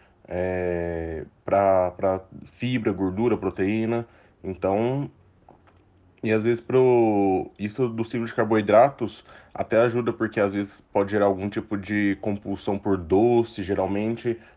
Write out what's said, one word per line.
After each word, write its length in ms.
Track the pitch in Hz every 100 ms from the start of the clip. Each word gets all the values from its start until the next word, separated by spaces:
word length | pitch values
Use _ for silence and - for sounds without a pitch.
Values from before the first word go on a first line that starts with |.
| _ _ -
é, 1000 | 90 90 90 90 87 85 82 82 80 - _
pra, 480 | - 98 98 95 90
pra 280 | 87 98 95 - -
fibra, 480 | - _ 123 127 110
gordura, 420 | 92 98 92 117
proteína, 720 | 107 95 90 98 110 113 117 117 _ _ _
então, 680 | 95 90 95 98 117 135 139 - _ _ _ - _ _ _ _ _ _
e 80 | 113
às 140 | 110
vezes 160 | 113 117
pro, 880 | - 127 127 123 113 104 98 92 - -
isso 300 | 104 107 123
do 160 | 113
ciclo 220 | 113 120 117
de 80 |
carboidratos 880 | - 110 110 107 107 135 - 110 - - - -
até 240 | - - 110
ajuda, 340 | 120 117 117
porque 260 | 113 110 113
às 140 | 101
vezes 300 | 101 101 - _
pode 200 | 101 98
gerar 120 | 104
algum 240 | 101 95 101
tipo 300 | 101 107 101
de 400 | 95 104 101 95
compulsão 560 | - 101 101 95 - 98
por 220 | 104 95
doce, 640 | 82 95 117 120 113 -
geralmente, 760 | 92 95 95 101 110 117 120 117 -